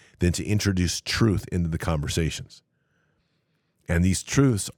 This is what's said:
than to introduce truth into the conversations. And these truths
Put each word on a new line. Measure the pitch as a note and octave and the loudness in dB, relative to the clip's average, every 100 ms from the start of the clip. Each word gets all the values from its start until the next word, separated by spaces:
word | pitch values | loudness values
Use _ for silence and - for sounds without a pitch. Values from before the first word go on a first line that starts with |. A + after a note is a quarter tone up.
| _ - | _ 0
than | F2 | 0
to | F2+ | 0
introduce | F2 G#2 G2+ F#2 F2 - | -2 0 2 2 0 -2
truth | - - A2+ F2 - | -6 2 2 2 -2
into | F2+ E2 | -4 -2
the | D#2+ | -2
conversations. | - D#2 C#2 F2 D#2 - - - _ _ _ _ _ _ _ _ _ _ _ _ - | -2 -2 -2 -2 -2 -4 -14 -20 _ _ _ _ _ _ _ _ _ _ _ _ -2
And | E2+ | 2
these | F#2 F2+ | 2 0
truths | - C3+ C#3 G2 - | 0 2 4 2 -4